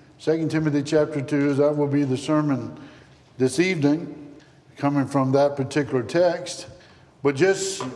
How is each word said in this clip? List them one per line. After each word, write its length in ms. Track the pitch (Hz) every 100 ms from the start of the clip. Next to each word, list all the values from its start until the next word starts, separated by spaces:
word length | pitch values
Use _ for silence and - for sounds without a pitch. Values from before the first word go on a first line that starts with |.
| - -
Second 320 | - 160 156
Timothy 340 | 156 156 143
chapter 380 | 139 156 151 147
two, 300 | 131 147 143
as 80 | 139
that 180 | 143 147
will 120 | 143
be 160 | 143
the 120 | 139 127
sermon 640 | - 151 151 127 110 - - - - - _ -
this 220 | 127 156
evening, 720 | 185 175 143 156 175 - - - - _ _ -
coming 300 | 143 143 131
from 260 | 143 131
that 240 | 139 143 143
particular 480 | 127 151 139 131
text. 640 | 110 170 180 175 - - - - - - _ _
But 120 | 139
just 480 | 135 185 190 - - 131